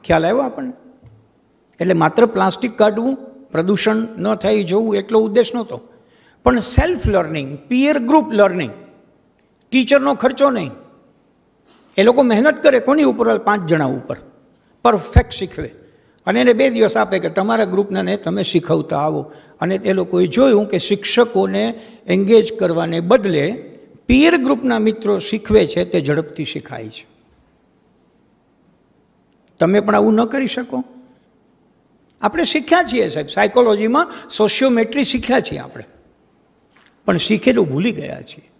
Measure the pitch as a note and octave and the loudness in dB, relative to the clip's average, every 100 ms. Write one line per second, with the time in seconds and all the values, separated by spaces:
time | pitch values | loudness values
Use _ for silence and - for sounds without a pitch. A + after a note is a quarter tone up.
0 | - E3 D#3+ A#3+ C4 - B3+ - - _ | 2 0 2 -2 -4 -8 -12 -12 -20 _
1 | - _ _ _ _ _ _ _ F3 E3+ | -20 _ _ _ _ _ _ _ -2 2
2 | D#3 F#3 A3+ G3 F#3+ - B3 - G#3+ G#3+ | 2 2 2 2 0 -2 -8 2 2 2
3 | B3 C4+ - - - D#3+ F3+ G3+ G#3+ A3 | -4 -6 -10 -20 -6 -4 0 0 0 0
4 | A3+ - F#3+ G#3+ G3+ G#3+ F3 G3 A3+ G3+ | -4 -6 -4 -2 0 0 0 -2 0 -4
5 | G3 A3 A3 G#3+ A3+ B3 A3 B2 - _ | 0 0 2 0 0 -4 -8 -12 -14 _
6 | _ _ _ _ B3 B3 - - D#4+ E4 | _ _ _ _ 0 0 0 0 0 0
7 | A#3 F#3+ D#3+ D#3+ C3+ C#3+ - B3 C#4 D4 | 0 0 -2 -6 -8 -12 -4 0 2 0
8 | A#3 D#4 G#3+ A3 G3 F3+ B2+ - - _ | 2 2 2 2 2 2 -6 -10 -20 _
9 | _ _ _ _ _ _ _ B3+ A#3+ C#4 | _ _ _ _ _ _ _ 0 2 2
10 | C#4 C4+ B3+ B3+ C#4 A#3+ D3 - - _ | 2 0 -2 2 0 0 -6 -12 -20 _
11 | _ _ _ _ _ _ _ _ _ - | _ _ _ _ _ _ _ _ _ 2
12 | G#3+ B3 B3 G#3+ D4 - D4+ B3+ B3 D4+ | 4 4 4 4 2 4 2 2 2 2
13 | C#4 A3+ A3+ A3 G#3+ G#3 E3 D#3+ C3+ C3 | 2 2 0 0 0 -2 0 0 0 -4
14 | - - - _ _ _ _ _ A#3 G#3 | -8 -12 -14 _ _ _ _ _ 0 0
15 | - - D3 - F#3+ - B2+ - - _ | 2 2 2 -6 -8 -10 -12 -14 -20 _
16 | _ _ - A3 B3 A3+ C4+ A#3 G#3+ A3+ | _ _ -2 2 4 4 2 2 0 2
17 | F#3 F#3+ E3+ E3 G3+ A3+ G3 F#3 G3+ F#3+ | -2 -2 -2 -2 -2 0 0 -2 -2 -4
18 | F3+ G3+ D#3+ G3 F#3 F3 - D#3+ - D3+ | -2 -4 -4 -4 -2 -2 0 -2 -2 -4
19 | D3+ D3+ C3+ - - _ E3+ G3 G#3+ F#3+ | -2 -4 -8 -18 -20 _ -4 -2 -2 -2
20 | F3+ F3+ F3+ A3+ C4+ G#3 G#3 F3+ - G3+ | 0 0 0 4 4 4 0 -4 -2 -4
21 | - A#3+ A#3 G3 F#3+ G3 A3+ A3+ - - | 0 0 2 0 -2 -2 -4 -6 -16 -18
22 | - F#3 G3 A3+ A3 A3+ F#3 E3 E3 E3 | -2 -2 4 4 4 -2 -2 -2 -2 -4
23 | E3+ B3 G3 D#3 D3 B3 - - - - | 0 0 2 -2 -2 -6 -14 -20 -20 -16
24 | - B3+ D#4+ E4+ C4 B3+ B3+ A3+ G#3+ G#3+ | 2 4 4 2 0 -2 0 0 0 -2
25 | G3+ G3 - G#3+ - G#3+ D#3 F3 F3 F3+ | -4 -4 -4 -8 2 2 2 -2 -2 -2
26 | C#3+ D3 D#3 - D3+ C#3 - A#2+ A2 - | -2 -2 -4 -10 -10 -10 -14 -16 -14 -18
27 | - _ _ _ _ _ _ _ _ _ | -20 _ _ _ _ _ _ _ _ _
28 | _ _ _ _ _ _ _ _ _ _ | _ _ _ _ _ _ _ _ _ _
29 | _ _ _ _ _ _ E3 G3+ G3+ G#3 | _ _ _ _ _ _ 2 2 2 2
30 | G#3+ A3 A#3 C4+ C4+ - A#3+ B3+ C4 - | 4 2 0 -2 -4 -6 -6 -8 -8 -16
31 | - _ _ _ _ _ _ _ _ _ | -20 _ _ _ _ _ _ _ _ _
32 | _ _ G#3 D#4+ E4 D#4 - E4+ F4 B3 | _ _ -4 0 -2 -2 0 0 2 -2
33 | F3 D3+ D3 - G#3 B3 A#3+ G3+ G#3+ C4+ | -2 -4 -6 0 2 2 2 2 0 0
34 | F4 - - - G#3+ - C4 A#3 A3+ C#4 | -2 -8 -12 -2 0 2 2 2 0 -2
35 | C4 - - B3 - C#3+ C3+ - - _ | -2 -2 0 -2 -2 -10 -12 -18 -20 _
36 | _ _ _ _ _ _ _ _ _ _ | _ _ _ _ _ _ _ _ _ _
37 | - F3+ - G#3 B3+ A#3 E3 C3 A3 D3+ | -2 -2 0 2 2 2 0 0 -2 -4
38 | C#3 - - - _ | -10 -12 -18 -20 _